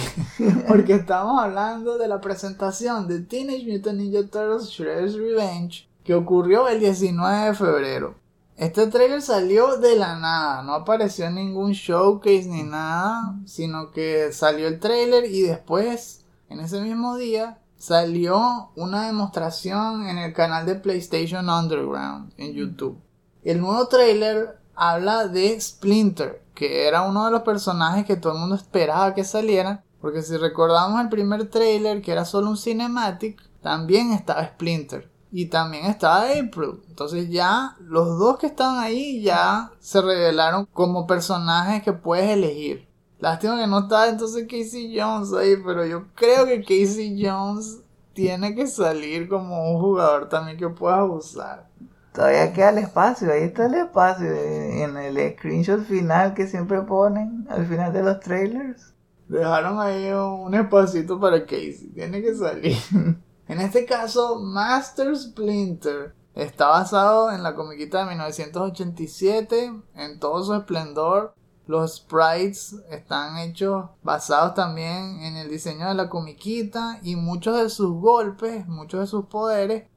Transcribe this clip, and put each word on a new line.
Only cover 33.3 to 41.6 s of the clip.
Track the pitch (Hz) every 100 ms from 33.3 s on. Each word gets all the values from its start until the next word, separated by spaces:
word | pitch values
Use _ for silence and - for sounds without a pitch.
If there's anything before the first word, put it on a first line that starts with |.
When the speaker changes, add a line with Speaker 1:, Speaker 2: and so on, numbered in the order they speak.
| 208 _ _
Speaker 1:
también | - 160 160 202 240
estaba | 208 - 151
Splinter. | 160 - 170 165 139 139 - _ _
Y | 180 170
también | 165 160 151 185
estaba | 208 165 180
April. | 247 294 233 165 147 - -
Entonces | 165 147 175 175
ya | 175 180 226 262 -
los | 175 160 170 165
dos | 233 262
que | 294
estaban | 294 262 254
ahí | 220 240 285 240
ya | 202 175 180 208 226 -
se | - 196
revelaron | 185 185 170 160 160 185 202
como | 165 180 180 170
personajes | 180 170 175 170 170